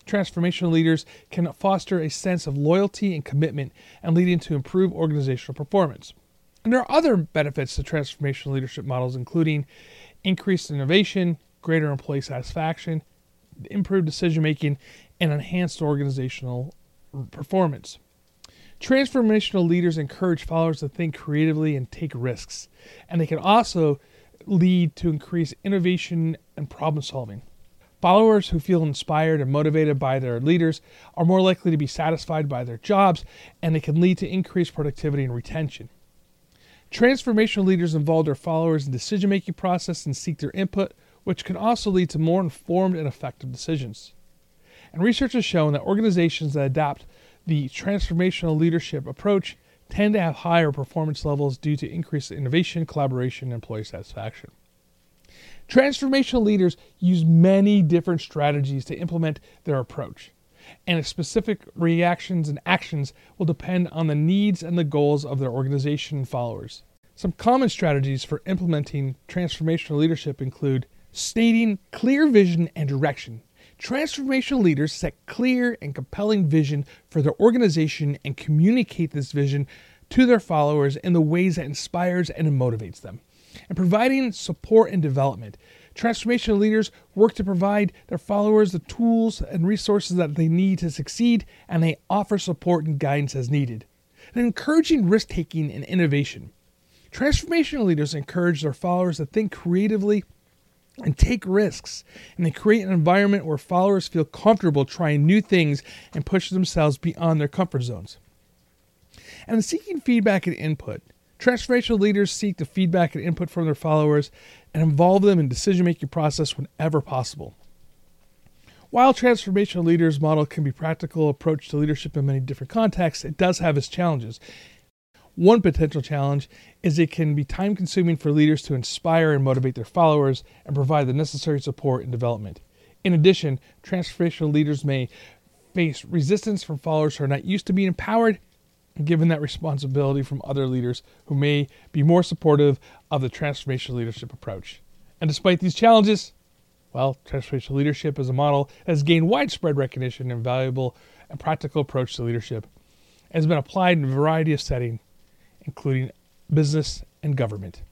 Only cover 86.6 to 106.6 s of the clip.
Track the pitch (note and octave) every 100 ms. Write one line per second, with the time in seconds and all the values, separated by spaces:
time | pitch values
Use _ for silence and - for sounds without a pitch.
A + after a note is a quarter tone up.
86.6 | G#3+ A3 G#3+ - _ G3 A3 - F#3+ F3+
87.6 | G3 G#3 G3 - - F3+ - G3+ G#3 G#3+
88.6 | G#3 F3 - - A#3 A3+ A3+ - - E3
89.6 | F3 G#3+ - G3+ - F3+ D#3 D3+ D#3+ E3+
90.6 | G3 F#3 E3+ C#3+ C#3 - A#3+ A#3 - -
91.6 | - E3 E3 - - G3 G3 G#3 - E3
92.6 | F3+ E3+ D#3 C#3+ C#3 C#3+ C#3 C#3 A#2+ D3
93.6 | B2+ A2 - _ _ _ - A#3+ A#3+ -
94.6 | - D#4+ D#4+ D4+ F3+ G#3 - - D#3+ D#3+
95.6 | D3 F2+ - F3+ E3 C#3+ C#3 - - _
96.6 | _ _ _ _ _ - C#4 - - E4+
97.6 | C#4+ C#4+ G3+ D#3 D3 D3+ C#3 F3+ F3 D3+
98.6 | D3+ - F3+ F3+ F3+ D#3+ C#3+ A3 G#3+ -
99.6 | F3 F3+ G#3 G#3+ G3+ G#3 - _ _ _
100.6 | _ _ _ - A3+ C#3 - A#3 F#3 F#3+
101.6 | G3+ - - - - - - - E3+ -
102.6 | G#3+ A3+ F#3+ F3+ D#3 F#3+ G3+ G3+ D#3 D3
103.6 | - F3+ G3 F#3+ - E3 D3+ - G#3 A3+
104.6 | F3 C#3+ C3+ - D#3+ D3 D3+ G#3 G#3 F#3
105.6 | D3+ C#3+ - - - D#3+ - F#3+ - F#3